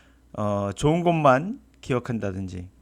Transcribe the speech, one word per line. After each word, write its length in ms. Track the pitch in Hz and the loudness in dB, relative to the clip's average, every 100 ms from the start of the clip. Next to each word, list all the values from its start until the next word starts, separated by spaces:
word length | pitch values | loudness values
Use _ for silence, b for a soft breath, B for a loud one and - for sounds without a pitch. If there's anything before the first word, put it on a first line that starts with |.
| b b _ | b b _
어, 360 | - 104 101 101 98 | -6 -2 -2 -4 0
좋은 260 | 147 170 | 0 2
것만 560 | 175 165 143 127 180 277 - _ | 2 4 6 4 2 -8 -14 _
기억한다든지, 880 | - 123 - 113 101 95 95 92 90 _ | -4 -2 -2 -4 -4 -4 -8 -10 -12 _